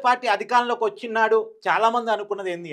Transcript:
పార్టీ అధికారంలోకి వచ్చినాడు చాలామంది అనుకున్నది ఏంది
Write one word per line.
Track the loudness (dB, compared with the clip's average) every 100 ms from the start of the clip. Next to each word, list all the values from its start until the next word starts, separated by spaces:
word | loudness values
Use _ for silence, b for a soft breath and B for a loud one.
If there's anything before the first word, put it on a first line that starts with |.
| 2
పార్టీ | 0 0 -2
అధికారంలోకి | 2 2 2 0 -2
వచ్చినాడు | -4 -6 0 2 2 0 -6 -2
చాలామంది | 2 2 0 -2
అనుకున్నది | -4 -4 -6 -6
ఏంది | -8 -8